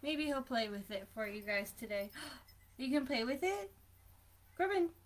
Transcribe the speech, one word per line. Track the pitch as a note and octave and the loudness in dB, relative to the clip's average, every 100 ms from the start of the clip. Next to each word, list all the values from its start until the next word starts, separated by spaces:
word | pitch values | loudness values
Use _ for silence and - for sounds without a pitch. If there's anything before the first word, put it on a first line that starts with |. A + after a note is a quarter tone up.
Maybe | C#4+ D4+ D4+ | 0 0 2
he'll | C#4 | 0
play | C4 B3 A3 | 2 0 2
with | G3+ G3 | -2 -4
it | G3+ - A3 | -6 -6 -6
for | G#3+ | -4
you | G#3 | -4
guys | G#3 G3+ G#3+ - | -2 0 -2 -8
today. | A3 G3+ G3+ | -4 -4 -4
<gasps> | - D4 - - - - - | -8 -12 -12 -18 -20 -20 -6
You | B3+ | 2
can | D4 C4+ | 2 4
play | C4+ | 0
with | A3+ C4+ | 2 2
it? | F4+ G4+ G4 - - - - - - - - - | 2 0 -4 -12 -20 -20 -20 -20 -20 -20 -20 0
Corbin. | F#4 G4 E4+ - | 2 4 2 0